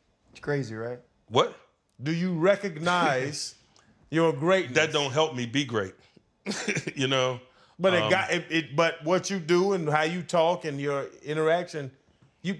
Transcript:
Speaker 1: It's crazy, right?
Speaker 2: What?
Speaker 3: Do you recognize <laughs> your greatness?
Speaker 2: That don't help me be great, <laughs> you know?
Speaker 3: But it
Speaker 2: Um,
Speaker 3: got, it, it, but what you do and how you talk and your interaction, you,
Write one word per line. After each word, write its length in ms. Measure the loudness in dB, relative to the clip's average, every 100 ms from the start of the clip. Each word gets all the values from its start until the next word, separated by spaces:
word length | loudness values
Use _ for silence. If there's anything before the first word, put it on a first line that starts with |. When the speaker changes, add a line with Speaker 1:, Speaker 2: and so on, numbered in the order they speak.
| _ _ _
Speaker 1:
It's 100 | -12
crazy, 340 | -4 -4 -4
right? 240 | -8 -10 -10 -16 _ _
Speaker 2:
What? 260 | 2 2 -2 _ _ _ -10
Speaker 3:
Do 100 | -4
you 200 | -2 -2
recognize 1200 | 2 4 2 0 -4 0 2 2 2 -2 -6 -10 -14 _ _
<laughs> 280 | _ _ _
your 220 | 2 2
greatness? 420 | 2 2 2 2 2
Speaker 2:
That 160 | 2
don't 200 | 2 0
help 220 | 2 0
me 100 | 0 -2
be 180 | -2
great, 300 | -2 -2 -4 -8 _ _ _ _
<laughs> 500 | -10 -6 -4 -6 -6
you 120 | -4 0
know? 320 | 2 0 -2 -10 _ _ 0
Speaker 3:
But 140 | 2
it 80 | 4
Speaker 2:
Um, 60 | 4
Speaker 3:
got, 220 | 2 0
it, 120 | -4 -2
it, 260 | -2 -2 2
but 280 | 2 0
what 240 | 0 0 0
you 80 | -6
do 360 | 2 2 4
and 140 | 0 0
how 140 | 0
you 200 | 0 -2
talk 420 | -2 2 2 2
and 160 | -4 -4
your 280 | -4 -4 -6 -10
interaction, 680 | -6 0 2 2 0 -8 -10 -14 _ _ _ _
you, 120 | -8 -8